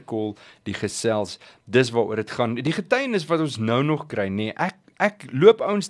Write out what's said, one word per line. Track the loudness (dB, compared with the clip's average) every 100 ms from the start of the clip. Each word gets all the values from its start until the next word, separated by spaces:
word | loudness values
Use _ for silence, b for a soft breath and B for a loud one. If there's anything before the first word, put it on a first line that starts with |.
| -6
call, | -6 -6 -8 B B
die | -10
gesels, | -6 -6 -2 0 0 -2 -8 b b 0
dis | 2 4
waaroor | 2 0 -2
dit | -4
gaan. | -2 -2 -2
Die | -2
getuienis | -4 0 -2 0 -2 0
wat | 0
ons | 0 -2
nou | 0 2
nog | 2 -2 -4
kry, | -4 -2
nee, | -2 -4 -2
ek, | -4 -6 _ -4
ek | -4 -4 -8
loop | 4 6 6
ouens | 2 -2 -4